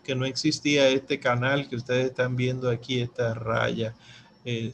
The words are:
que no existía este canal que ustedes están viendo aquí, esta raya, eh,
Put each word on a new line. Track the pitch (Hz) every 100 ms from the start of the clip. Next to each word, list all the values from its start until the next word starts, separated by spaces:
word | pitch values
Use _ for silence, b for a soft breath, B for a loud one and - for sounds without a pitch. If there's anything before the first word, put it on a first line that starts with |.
que | - 127
no | 131
existía | 127 156 151 147 147 135
este | 135 - 139
canal | 131 120 127 143 139
que | 120
ustedes | 123 127 127
están | 127 123 123
viendo | 127 127 127
aquí, | 117 120 123
esta | 120 - 117
raya, | 113 113 117 117 117 113 - b b b - 123
eh, | 117 117